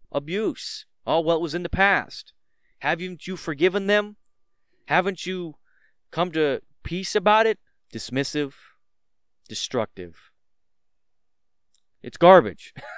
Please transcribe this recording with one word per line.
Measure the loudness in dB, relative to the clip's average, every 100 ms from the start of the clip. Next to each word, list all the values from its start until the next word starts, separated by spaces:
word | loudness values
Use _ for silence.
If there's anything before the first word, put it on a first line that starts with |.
| -8
abuse. | -8 -4 -4 -4 -4 -10 -14 -18 _ -2
"Oh, | 0
well, | 2 0
it |
was | -2 -6
in |
the | -4
past. | 0 2 2 -2 -12 -20 _ _ _ _ _
Haven't | -4 -4 -6 -10 -10
you | -8
forgiven | -8 0 2 2 0
them? | 0 0 -8 _ _ _ _ _ _ -2
Haven't | 0 0 -4 -6
you | -8 -8 -14 _ _ _ _ _
come | -4 -2
to | 0 0 -2 -8 _
peace | -10 -8 -4 0
about | 4 4 4
it?" | 0 _ _ _
Dismissive, | -12 -6 -4 -2 -2 -4 -6 -20 _ _ _ _ _ _ _ -14
destructive. | -10 -6 -4 -4 -6 -16 -16 -20 _ _ _ _ _ _ _ _ _ _ _ _ _ _ _ _ _
It's | -18 4
garbage. | 8 10 8 -2 -16 -18 -16